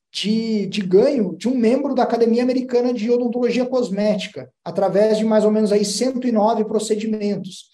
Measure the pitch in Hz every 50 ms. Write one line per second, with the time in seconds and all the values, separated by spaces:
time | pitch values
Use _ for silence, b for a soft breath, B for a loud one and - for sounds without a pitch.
0 | _ _ _ - - 202 220 226 226 226 220 208 196 165 - 214 190 180 180 196
1 | 240 285 294 254 202 175 - - - 226 269 254 220 220 247 285 294 277 262 247
2 | 233 - 233 233 233 226 226 240 247 254 254 262 247 - 247 240 247 254 233 208
3 | 208 240 240 240 247 233 220 247 247 233 190 247 247 247 254 254 233 180 190 196
4 | 208 214 202 202 - - - 139 127 - _ _ _ 175 165 190 196 190 165 196
5 | 214 220 214 - 220 220 214 214 202 214 214 214 220 196 202 208 208 - - -
6 | 240 262 262 247 - 247 226 208 202 220 240 214 220 - - 214 - - - 208
7 | 208 220 214 214 208 208 202 190 - - - - - B